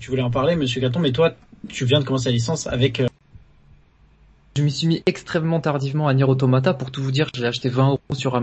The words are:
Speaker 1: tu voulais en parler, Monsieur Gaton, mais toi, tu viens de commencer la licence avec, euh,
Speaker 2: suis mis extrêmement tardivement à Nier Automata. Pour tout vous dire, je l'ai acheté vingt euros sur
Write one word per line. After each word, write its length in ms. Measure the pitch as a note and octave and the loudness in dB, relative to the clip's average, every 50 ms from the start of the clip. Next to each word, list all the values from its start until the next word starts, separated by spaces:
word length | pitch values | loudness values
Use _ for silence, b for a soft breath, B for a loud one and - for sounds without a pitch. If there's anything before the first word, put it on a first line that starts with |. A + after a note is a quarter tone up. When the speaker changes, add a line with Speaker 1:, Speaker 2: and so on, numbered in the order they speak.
Speaker 1:
tu 100 | - - | -8 -4
voulais 120 | C3 B2+ | -2 -2
en 80 | B2 A#2+ | -2 0
parler, 260 | A#2+ C3+ C3+ E3 F3 | 0 0 2 2 2
Monsieur 240 | D#3+ C3+ B2 A#2+ B2+ | 0 0 -2 -2 0
Gaton, 180 | C3 B2 B2 F3 | -2 0 0 0
mais 140 | D#3+ C3+ | 0 0
toi, 240 | B2 D#3 E3 E3 - - - _ - - - - | 2 2 2 2 0 -4 -12 _ -20 -18 -18 -14
tu 160 | - - C3 | -8 -4 0
viens 160 | A#2+ D3 D3+ | 2 2 2
de 40 | C3+ | 2
commencer 260 | - C3+ B2+ A#2+ C3+ | 0 -2 0 0 0
la 40 | A#2+ | 0
licence 320 | A#2 A2+ - D#3+ - - | 0 0 -2 -4 -4 -4
avec, 320 | - B2 A#2+ C3+ C#3 A#2 - | -6 -2 0 0 0 0 0
euh, 80 | B2+ A#2+ - _ _ _ - - - _ _ _ _ _ - - _ _ _ _ _ _ _ _ _ _ _ _ _ _ _ C#3 D3 D3 | -2 -2 -4 _ _ _ -20 -20 -20 _ _ _ _ _ -20 -20 _ _ _ _ _ _ _ _ _ _ _ _ _ _ _ 0 0 0
Speaker 2:
suis 140 | C3+ - D#3+ | 0 0 0
mis 160 | E3 E3 - - | 0 0 2 0
extrêmement 540 | F#3 - - - - - E3 D#3+ E3 E3 D#3+ | -2 -2 -2 -6 -6 -4 -2 0 0 -2 0
tardivement 480 | - D#3 C#3+ C#3 C3+ C#3 C#3 D3+ D#3 C#3+ | 0 0 -2 0 -2 -2 -2 0 0 2
à 60 | C3 | 2
Nier 100 | C3+ C#3 | 4 4
Automata. 500 | C3 C3 C3 C3+ B2+ B2+ C3 C3 F#3 F3 | 4 4 4 4 4 4 4 4 2 0
Pour 160 | - C3 - | -2 -6 -10
tout 120 | - C#3 | -8 -6
vous 100 | C3+ C3+ | -6 -2
dire, 160 | C3 C#3+ D#3 - - | 0 0 0 -2 -2
je 60 | B2 | -4
l'ai 60 | A#2+ A#2+ | -4 -4
acheté 200 | A#2 - - B2+ | -4 -2 -4 -2
vingt 200 | A#2+ C3 C3 C#3 | 2 2 2 2
euros 120 | C#3 - - - C#3 | 2 0 -4 -8 -8
sur 200 | B2+ C3+ C3 B2 A#2+ | -4 -4 -2 -2 -2